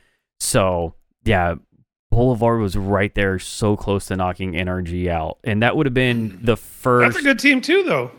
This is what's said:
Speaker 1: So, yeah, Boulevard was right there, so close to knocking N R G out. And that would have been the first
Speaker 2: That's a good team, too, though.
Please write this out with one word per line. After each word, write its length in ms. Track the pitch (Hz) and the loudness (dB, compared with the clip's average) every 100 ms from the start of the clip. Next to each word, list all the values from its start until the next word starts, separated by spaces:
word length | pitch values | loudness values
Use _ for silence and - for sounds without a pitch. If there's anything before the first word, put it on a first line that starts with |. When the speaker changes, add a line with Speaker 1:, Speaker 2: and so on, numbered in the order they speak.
| _ _ _ _ | _ _ _ _
Speaker 1:
So, 540 | - 123 95 87 82 - _ _ | -2 0 2 0 -4 -10 _ _
yeah, 320 | - 98 87 82 _ _ _ _ - | 0 0 0 -4 _ _ _ _ -2
Boulevard 500 | 107 127 117 117 117 | 2 2 2 2 2
was 160 | 101 98 | 0 -2
right 380 | 98 101 101 | 0 0 0
there, 240 | - 98 92 | 0 0 -2
so 380 | - - 107 104 | -6 -2 0 0
close 300 | - 101 - | 0 -4 -2
to 100 | 92 | -4
knocking 400 | 90 90 95 82 | -4 -4 -6 -4
N 120 | 92 | -4
R 140 | 92 | -4
G 260 | 85 87 90 | -4 -4 -2
out. 300 | 82 80 - | -2 -4 -8
And 180 | 120 104 | -4 0
that 140 | 117 135 | 0 2
would 100 | 135 | 0
have 80 | |
been 440 | 127 127 120 110 92 | 2 0 0 -4 -6
the 140 | 117 110 | -2 -2
first 580 | - - 131 123 120 | -2 -6 0 4 4
Speaker 2:
That's 100 | 359 | 2
a 40 | 285 | 0
good 100 | 262 | 2
team, 220 | 277 262 | 2 2
too, 240 | 247 381 | 2 0
though. 260 | 359 151 123 | 2 -2 -4